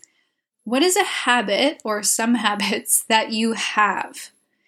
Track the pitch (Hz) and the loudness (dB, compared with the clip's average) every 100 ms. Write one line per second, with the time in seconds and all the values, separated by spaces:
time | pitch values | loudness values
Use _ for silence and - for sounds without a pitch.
0 | _ _ _ _ _ _ 214 254 359 403 | _ _ _ _ _ _ -4 0 2 2
1 | 370 - 254 247 208 196 269 - 220 208 | 0 -2 0 0 2 0 0 0 -4 -4
2 | 208 - 226 240 214 208 196 214 - - | -2 0 2 2 0 0 -2 -4 -2 -2
3 | - 220 220 220 226 220 - - 202 180 | 2 2 2 0 0 0 -2 2 2 0
4 | - - - _ _ _ | -6 -12 -18 _ _ _